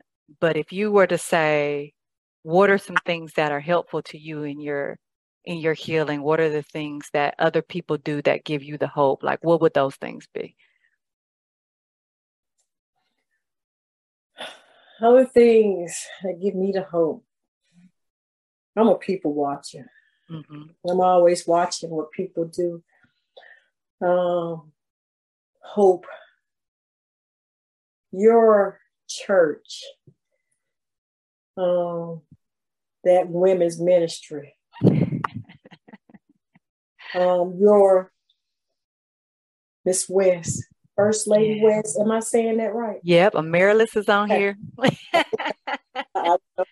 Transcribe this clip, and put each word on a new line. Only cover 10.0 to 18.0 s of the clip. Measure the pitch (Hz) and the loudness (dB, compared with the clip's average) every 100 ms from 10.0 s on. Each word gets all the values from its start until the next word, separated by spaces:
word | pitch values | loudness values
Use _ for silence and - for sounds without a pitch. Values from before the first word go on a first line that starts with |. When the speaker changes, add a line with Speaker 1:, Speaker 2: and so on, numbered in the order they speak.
| - - - | -14 -14 -14
Speaker 1:
be? | - - _ _ _ _ _ _ _ _ _ _ _ _ _ _ _ _ _ _ _ _ _ _ _ _ _ _ _ _ _ _ _ _ _ _ _ _ _ _ - - - _ _ _ - | -14 -14 _ _ _ _ _ _ _ _ _ _ _ _ _ _ _ _ _ _ _ _ _ _ _ _ _ _ _ _ _ _ _ _ _ _ _ _ _ _ -18 -18 -18 _ _ _ -2
Speaker 2:
Other | 226 254 247 | 4 6 6
things | 240 240 220 208 180 170 - - - | 6 6 6 4 0 -6 -12 -14 -12
that | 185 170 | -10 -6
give | 196 190 | -4 -2
me | 196 | -4
the | 190 | -4
hope. | 190 170 160 - _ _ _ _ _ 175 180 _ | -4 -2 -2 -2 _ _ _ _ _ _ _ _